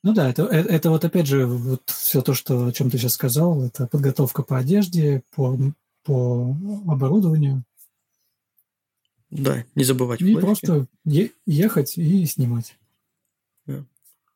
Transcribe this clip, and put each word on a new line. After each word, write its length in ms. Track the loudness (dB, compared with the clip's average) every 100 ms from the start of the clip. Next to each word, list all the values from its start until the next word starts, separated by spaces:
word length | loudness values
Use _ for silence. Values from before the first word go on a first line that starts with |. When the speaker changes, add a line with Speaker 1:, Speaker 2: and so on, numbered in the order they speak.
Speaker 1:
Ну 100 | 2
да, 160 | 2 2
это, 120 | 0
э-, 220 | 0 2 2
это 220 | 2 2
вот 140 | 2
опять 220 | 2 0 2
же 200 | 2 0
вот 420 | -2 -2 -4 -6
все 320 | -6 -2 0
то, 120 | 0
что, 320 | -2 0 0 0
о 60 |
чем 180 | 0 -2
ты 80 | 0
щас 160 | -2
сказал, 500 | -2 -2 2 2 2
это 220 | -2 -4 -4
подготовка 560 | 0 0 0 -2 -2
по 160 | -4 -2
одежде, 640 | 2 2 2 0 2 0 -4
по, 240 | -4 -2 0 -2 -4 _ _
по 500 | -2 0 0 0 -2 -4 -6 -8 -2
оборудованию. 760 | 0 2 2 2 2 2 0 -6 _ -20 _ _ _ _ _ _ _ _ _ _ _ _ _ _
Speaker 2:
Да, 340 | -4 -2 -2 -6
не 100 | -2
забывать 360 | 0 0 -2 0
Speaker 1:
И 40 | 2
Speaker 2:
флешки. 80 | 2
Speaker 1:
просто 460 | 2 0 0 0 -2 _
е-, 280 | -2 0 0 _ -2
ехать 500 | 0 2 0 -2 -2
и 300 | 0 2 0
снимать. 500 | -2 -2 -2 -6 _ _ _ _ _ _ _ _ _ -14
Speaker 2:
Да. 180 | -14 -14 _ _ _ _